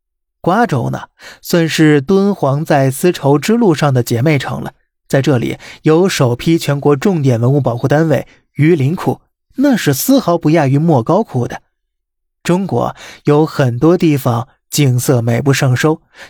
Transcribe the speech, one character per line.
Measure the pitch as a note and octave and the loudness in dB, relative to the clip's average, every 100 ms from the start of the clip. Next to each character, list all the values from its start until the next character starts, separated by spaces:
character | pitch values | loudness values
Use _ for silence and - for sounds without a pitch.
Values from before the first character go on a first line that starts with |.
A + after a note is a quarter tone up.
| _ _ _ _ | _ _ _ _
瓜 | E3+ D#3+ - | -2 0 0
州 | C3+ C3 | -2 -4
呢， | C3 - _ - - | -8 -12 _ -20 -20
算 | - F3 D#3+ | -2 0 0
是 | - D#3 D3 | 2 4 4
敦 | C3+ G3 G3+ | 2 2 2
煌 | G3 C#3 C#3 | 0 -2 -2
在 | D#3+ D3+ C3+ | 0 2 0
丝 | C3 F3+ | 0 -2
绸 | F3 C#3 D3 | 0 0 0
之 | D#3 | 2
路 | A#3 G#3+ | 2 2
上 | D#3 D3 | 2 0
的 | B2+ | 0
姐 | A#2 A#2 | 0 0
妹 | D3+ C#3+ | 0 0
城 | - A#2 | -2 -10
了。 | - - _ _ - | -10 -14 _ _ -4
在 | C#3 | -2
这 | C#3 B2 | 0 0
里 | C3 C3 - - | -2 -8 -14 -6
有 | D3+ D#3+ F#3 | 0 2 2
首 | - C3 | 0 -2
批 | A#2+ E3 E3 | -2 0 0
全 | - C#3+ | 0 -2
国 | C#3+ C#3+ | 0 0
重 | G#3 E3+ | 0 0
点 | C3+ A2+ | 0 0
文 | A#2+ | 2
物 | C#3+ | 0
保 | B2+ A#2 | 0 -2
护 | C#3 | 0
单 | D3 E3 | 0 0
位 | C3 - _ _ | -2 -4 _ _
榆 | - D3+ | 0 2
林 | E3+ C3 F#3 | 2 0 -2
库， | - - _ _ _ | -4 -6 _ _ _
那 | - C#4+ A#3 | -2 0 0
是 | - | 0
丝 | C3+ - C4+ | -2 2 0
毫 | E3+ E3+ | 2 -2
不 | D3+ | 0
亚 | E3 C3+ | 2 2
于 | C#3 | 2
莫 | E3+ C3+ | 2 0
高 | A2+ F3+ | 2 0
窟 | A3+ B2+ G#2+ | -2 -4 -6
的。 | - _ _ _ _ _ _ _ _ | -8 _ _ _ _ _ _ _ _
中 | - F3+ F#3+ | -2 -2 -2
国 | A#2+ A#2+ - - - | -4 -4 -8 -18 -6
有 | - D3 D#3 | 0 2 2
很 | - B2+ A#2+ | 0 -2 0
多 | D3+ F3+ | 2 2
地 | E3+ C#3+ | 2 0
方 | C3 A#2 - _ _ | -2 -4 -6 _ _
景 | - C#3 B2 | -2 0 0
色 | C3+ B2 | 0 0
美 | A#2 A#2 | 0 -2
不 | C#3 | 0
胜 | C3+ C3+ B2+ | 0 0 0
收， | D#3 D#3+ _ - - | 0 -2 _ -20 -14